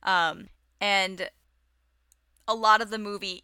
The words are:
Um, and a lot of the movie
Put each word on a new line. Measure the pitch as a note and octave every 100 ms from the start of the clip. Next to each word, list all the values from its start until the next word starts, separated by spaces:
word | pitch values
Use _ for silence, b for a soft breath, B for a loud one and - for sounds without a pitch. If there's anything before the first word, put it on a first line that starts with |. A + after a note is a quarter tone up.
Um, | - F#3 E3 E3 - _ _ _
and | G3+ G3 F#3+ F#3+ F#3 _ _ _ _ _ _ _ _ _ _ _ -
a |
lot | A3+ A3 G#3+
of | A3
the | A3
movie | G#3 G3+ G3 F3+